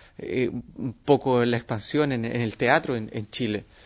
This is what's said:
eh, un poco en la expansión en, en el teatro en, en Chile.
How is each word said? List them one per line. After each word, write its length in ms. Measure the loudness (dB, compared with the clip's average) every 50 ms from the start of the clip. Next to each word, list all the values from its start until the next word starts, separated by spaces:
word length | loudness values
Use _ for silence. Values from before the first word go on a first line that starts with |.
| -20 -20 _ -12
eh, 300 | -8 -4 -2 0 0 0
un 440 | -2 -6 -10 -12 -10 -8 -8 -8
poco 500 | -8 0 _ 4 4 4 4 2 2 4
en 80 | 4 2
la 60 | 0
expansión 560 | -2 -2 -4 -6 -6 -4 -2 0 0 2 0
en, 120 | 0 -2 -2
en 160 | -2 -2 -2
el 160 | -2 -2 -2
teatro 400 | 0 2 4 4 4 2 0 -4
en, 140 | -4 -6 -6
en 160 | -8 -8 -8 -8
Chile. 340 | -6 -4 -4 -2 -4 -4 -6 -10 -20 -20 -20